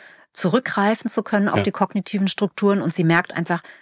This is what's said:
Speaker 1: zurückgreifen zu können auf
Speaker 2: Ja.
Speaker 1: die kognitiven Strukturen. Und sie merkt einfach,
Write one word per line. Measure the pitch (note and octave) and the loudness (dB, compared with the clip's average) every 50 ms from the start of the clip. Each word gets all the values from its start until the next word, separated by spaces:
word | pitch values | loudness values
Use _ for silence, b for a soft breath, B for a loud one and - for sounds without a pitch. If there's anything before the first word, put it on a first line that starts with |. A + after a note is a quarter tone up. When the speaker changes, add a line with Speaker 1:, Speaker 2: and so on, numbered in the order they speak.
| B B B B B B | B B B B B B
Speaker 1:
zurückgreifen | B - - F#3 D#3 B3+ B3+ - - - G3 G#3 A3+ - - A#3 | B -2 0 2 2 2 0 0 0 0 2 2 0 0 -2 -4
zu | - - G3+ | -4 -4 -4
können | - - G#3 G3 G#3 | 0 0 0 2 2
auf | - G#3 | 2 0
Speaker 2:
Ja. | G3+ | 0
Speaker 1:
die | G3+ | 0
kognitiven | - - G3+ - - G3+ F#3 - - G3+ G3 F#3+ | 0 0 -2 -2 -2 -4 -4 -4 -2 0 0 0
Strukturen. | - - G#3 F#3+ - - - G3+ G3+ G3+ B2 | 0 0 -2 -4 -2 0 2 2 2 2 0
Und | D#3+ - | -2 0
sie | - F3 | 0 2
merkt | D#3+ E3 E3+ - - - | 4 4 2 2 -2 -4
einfach, | - E3+ - F3 E3+ - B B B | -6 -4 -4 -4 -6 -6 B B B